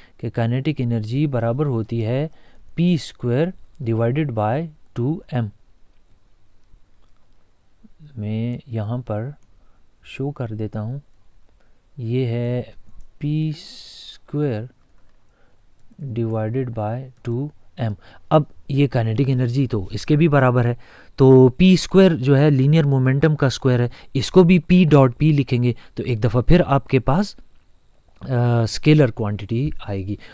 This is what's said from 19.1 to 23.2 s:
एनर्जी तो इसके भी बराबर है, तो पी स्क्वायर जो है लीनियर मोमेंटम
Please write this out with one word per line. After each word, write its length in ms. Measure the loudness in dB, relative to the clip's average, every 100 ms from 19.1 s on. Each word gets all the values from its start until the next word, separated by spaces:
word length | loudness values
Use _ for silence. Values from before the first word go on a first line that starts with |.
| 0 0
एनर्जी 380 | 0 0 -2 -2
तो 220 | -4 -6
इसके 220 | -8 -2 2
भी 120 | 2
बराबर 400 | 2 2 2 0
है, 100 | -4 -10 -20 -8 4
तो 320 | 8 8 8
पी 280 | 6 4 4
स्क्वायर 360 | 4 4 4
जो 220 | 4 2 4
है 140 | 4
लीनियर 360 | 4 4 4 2
मोमेंटम 500 | 2 2 2